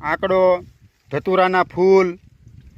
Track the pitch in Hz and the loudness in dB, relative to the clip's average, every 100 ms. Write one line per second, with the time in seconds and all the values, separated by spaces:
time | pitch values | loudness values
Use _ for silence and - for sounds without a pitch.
0 | 147 170 196 185 185 175 - _ _ _ | -6 -6 -2 0 2 0 -6 _ _ _
1 | - 143 196 185 185 185 185 - 185 190 | -12 -8 -4 0 0 0 -2 -2 2 2
2 | 185 180 - _ - - - | 2 -6 -18 _ -20 -20 -20